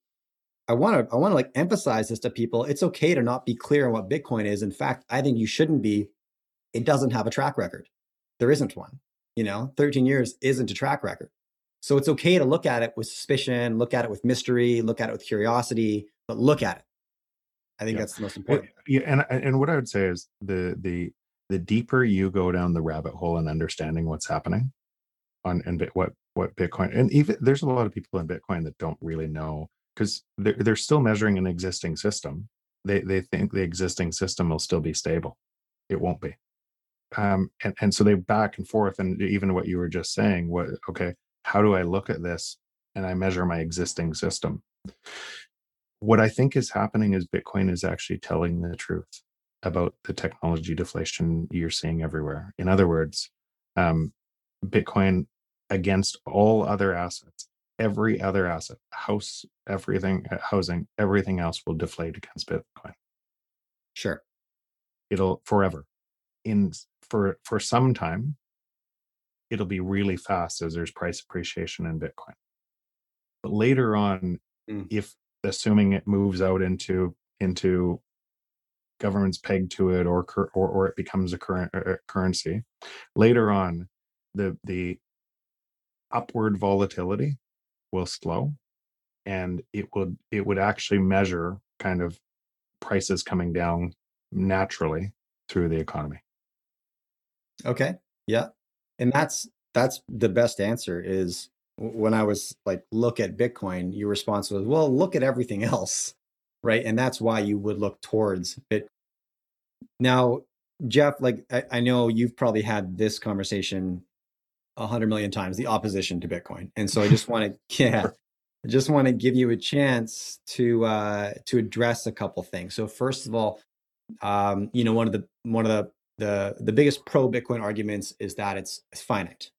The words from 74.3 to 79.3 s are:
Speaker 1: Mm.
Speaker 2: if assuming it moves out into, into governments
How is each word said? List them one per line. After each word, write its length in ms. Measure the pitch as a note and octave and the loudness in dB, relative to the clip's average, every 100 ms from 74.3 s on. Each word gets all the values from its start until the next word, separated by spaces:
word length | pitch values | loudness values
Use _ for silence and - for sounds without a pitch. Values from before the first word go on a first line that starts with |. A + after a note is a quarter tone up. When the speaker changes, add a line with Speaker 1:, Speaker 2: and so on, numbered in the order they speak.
| F2 - _ - | -6 -10 _ -12
Speaker 1:
Mm. 180 | G#2+ F#2 | -10 -4
Speaker 2:
if 260 | G#2+ G2 - _ _ G2+ | -4 -4 -12 _ _ -6
assuming 480 | - A2+ G#2 G2+ | -2 4 6 6
it 120 | G2 - | 2 2
moves 360 | G2+ G2+ F2+ | 2 2 2
out 200 | F#2 F#2+ | 2 2
into, 540 | F#2 F2+ - F#2 F2+ - _ _ | 2 -2 -2 0 0 -4 _ _
into 640 | F#2+ F2+ F#2+ F2+ F2+ F2+ - _ _ _ _ _ _ _ _ _ | -4 0 2 2 2 -2 -8 _ _ _ _ _ _ _ _ _
governments 380 | G#2 G2 G2 | -2 2 0